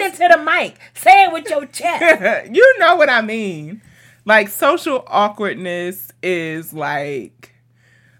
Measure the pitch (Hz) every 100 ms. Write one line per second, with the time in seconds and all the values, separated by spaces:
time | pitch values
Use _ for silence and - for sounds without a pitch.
0 | 392 370 349 330 311 349 214 - - -
1 | 330 392 370 330 302 302 285 - 330 330
2 | 330 320 190 180 - 262 523 508 339 349
3 | 294 240 220 220 208 160 151 214 _ _
4 | _ _ - 214 208 - 294 330 330 262
5 | - 151 208 214 202 135 180 175 175 190
6 | - _ 175 175 160 160 160 156 143 147
7 | 143 139 98 _ - _ _ _ _ _
8 | _ _